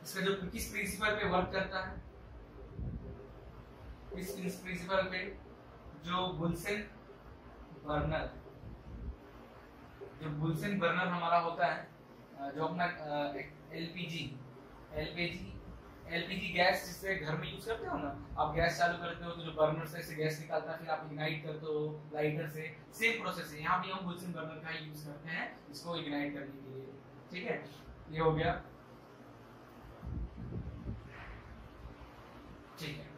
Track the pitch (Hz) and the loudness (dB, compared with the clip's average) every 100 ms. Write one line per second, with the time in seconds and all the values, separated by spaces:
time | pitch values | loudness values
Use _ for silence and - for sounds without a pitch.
0 | 160 185 190 196 185 226 - 208 196 - | -4 2 4 4 0 -2 -2 0 0 2
1 | 214 208 190 180 - 190 190 190 190 - | 4 4 6 6 6 2 2 0 -2 -6
2 | - - - - - - - - - - | -10 -14 -14 -14 -12 -12 -10 -4 -4 -4
3 | - - - - - - - - - - | -6 -10 -12 -14 -14 -14 -14 -14 -12 -12
4 | - 180 180 196 180 - 180 175 180 190 | -8 -6 -4 -2 -2 -2 -2 -4 4 4
5 | 185 185 196 - - - - - - - | 4 0 -4 -8 -12 -16 -16 -14 -14 -10
6 | 170 180 185 151 170 - - 208 214 - | 0 2 2 2 2 2 2 0 0 -10
7 | - - - - - - - - 147 147 | -16 -16 -14 -14 -14 -14 -14 -10 0 4
8 | 151 156 - - - - - - - - | 4 4 0 -6 -12 -12 -12 -10 -10 -6
9 | - - - - - - - - - - | -6 -6 -10 -14 -14 -16 -16 -16 -16 -12
10 | - - 156 147 165 - 208 196 170 175 | -12 -6 -2 2 4 4 4 6 6 6
11 | 180 175 170 170 175 - 170 156 - - | 4 4 8 8 8 6 6 6 -2 -12
12 | - - - - 139 143 160 175 170 - | -16 -16 -16 -6 -4 0 2 4 2 2
13 | 151 147 147 - - - - 165 170 180 | 0 2 2 0 -6 -10 -10 -4 -4 -4
14 | 160 165 123 - - - - - - 156 | -2 -2 -2 -6 -10 -14 -14 -16 -6 -2
15 | 160 165 175 175 - - - - - - | -2 2 0 0 -6 -8 -8 -10 -12 -14
16 | - 170 175 190 180 165 180 - - - | -2 0 0 0 2 8 8 8 2 -4
17 | 190 190 147 156 - 185 226 226 - 320 | 0 2 2 0 0 -4 -2 0 0 0
18 | 143 - - - 156 151 170 170 170 175 | 0 -2 -6 2 4 6 6 8 6 6
19 | 170 170 170 170 165 156 156 160 - 165 | -2 -2 -4 -4 -4 6 6 6 0 -4
20 | - 156 156 - - 156 151 160 160 156 | -6 2 2 2 0 0 0 -4 0 0
21 | 156 147 156 156 165 151 156 151 151 - | 0 0 2 0 -2 -4 2 2 2 0
22 | - 151 156 156 160 156 156 - - - | -4 2 4 4 0 -2 -6 -8 -12 4
23 | 226 226 185 165 151 151 165 185 190 190 | 4 6 0 -2 -4 -2 4 4 4 0
24 | 175 170 180 165 156 156 160 160 151 147 | -2 -2 -4 -2 -4 -4 -4 -4 -4 -8
25 | 147 147 160 165 - - - 143 170 170 | -8 -8 -4 -2 -2 -6 -12 -8 -2 -2
26 | 147 143 143 143 143 - 131 131 131 - | 2 2 2 0 -6 -8 -8 -8 -8 -12
27 | - - - 180 233 208 - - - - | -14 -16 -8 -4 0 0 -2 -12 -14 -12
28 | - 156 160 156 160 - - - - - | -6 6 6 8 6 4 -2 -14 -16 -16
29 | - - - - - - - - - - | -16 -16 -16 -16 -16 -16 -16 -16 -14 -8
30 | - - - - - - - - - - | -4 -2 -4 -6 -6 -4 -4 -6 -6 -6
31 | - - - - - - - - - - | -8 -10 -10 -10 -12 -12 -14 -12 -12 -12
32 | - - - - - - - - 156 151 | -14 -14 -14 -14 -14 -14 -14 -6 -4 -4
33 | 151 | -8